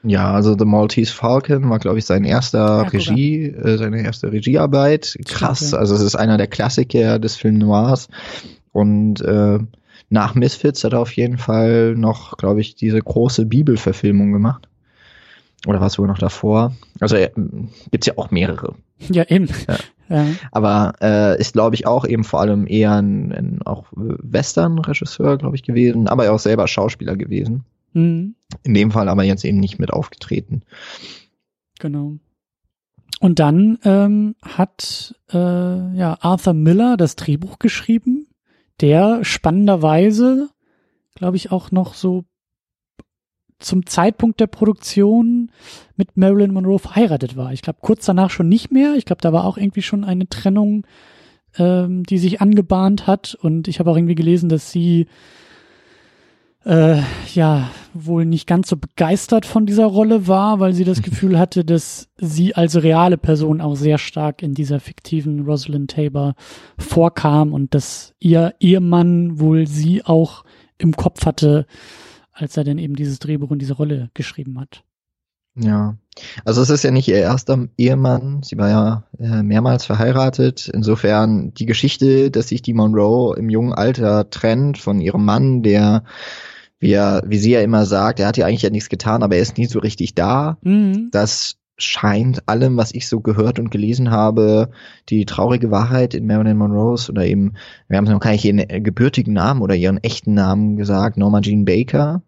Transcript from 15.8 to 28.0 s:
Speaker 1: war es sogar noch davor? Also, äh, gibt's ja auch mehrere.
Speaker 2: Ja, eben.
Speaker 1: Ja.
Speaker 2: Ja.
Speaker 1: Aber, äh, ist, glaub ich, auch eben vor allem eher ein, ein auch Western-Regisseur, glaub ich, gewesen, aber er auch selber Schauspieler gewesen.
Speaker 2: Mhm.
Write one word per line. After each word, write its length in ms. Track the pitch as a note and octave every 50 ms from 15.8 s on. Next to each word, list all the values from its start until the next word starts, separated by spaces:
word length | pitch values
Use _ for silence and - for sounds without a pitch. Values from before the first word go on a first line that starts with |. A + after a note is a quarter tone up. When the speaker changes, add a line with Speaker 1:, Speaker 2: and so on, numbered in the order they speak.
Speaker 1:
war 80 | F#2+ G2+
es 60 | -
sogar 160 | - G2+ G2
noch 60 | G2 F#2
davor? 580 | F#2 G2 - - - G#2+ G#2+ A2 A2+ B2+ C3 - - _ _ -
Also, 160 | G2+ G#2+ A2
äh, 140 | G2+ F#2 - - A#2 G2 - - - - A2+ - - - -
gibt's 160 | - - -
ja 60 | - -
auch 140 | - - -
mehrere. 440 | G2+ E2+ F#2 F2+ D#2+ - - - - - _ _ _ _ - -
Speaker 2:
Ja, 160 | F#3 F3 E3+ -
eben. 200 | E3 F#3+ F#3 C#3+ - - -
Speaker 1:
Ja. 100 | - - - - - _ _ _ _
Speaker 2:
Ja. 180 | F3 D3+ D3 D3 D#3+ F#3 - C3
Speaker 1:
Aber, 400 | - A2 G#2+ G2+ G2+ G#2 G#2 G2 - _
äh, 400 | - A2 G#2 G#2 G#2 G2+ F2+ -
ist, 140 | - - -
glaub 200 | A2 G#2+ A2+ A2+
ich, 120 | A#2 -
auch 200 | - A#2 C3 B2+
eben 160 | - A#2+ A2+
vor 180 | A2 - - D2
allem 280 | F#2 G#2+ G#2 G#2 G2+ -
eher 240 | G2 A2 G#2+ G#2
ein, 400 | G#2 G#2 G2+ G2+ G2 G2+ G2 -
ein 300 | - - - - - -
auch 240 | - - - - - _
Western-Regisseur, 1500 | - - G#2 A2+ - - - A#2+ A2+ - C#3+ - - - E3+ E3+ E3 E3 D#3+ - D3 - E3 D3+ - - D3 C#3+ C#3+ C#3
glaub 160 | C#3+ C3+ C#3+
ich, 100 | C3+ -
gewesen, 420 | - A#2+ A#2+ B2 A#2+ A#2 A#2 A2
aber 180 | G2+ - B2+ A#2+
er 60 | G#2
auch 60 | G#2+ A2
selber 300 | - G#2 A2 G#2 F#2+ -
Schauspieler 480 | - - G2 - - - - - F#2+
gewesen. 480 | G2 - G2+ G2+ G2 G2 A2 A#2 C3+ C3 _ _ _ _ _
Speaker 2:
Mhm. 440 | _ E3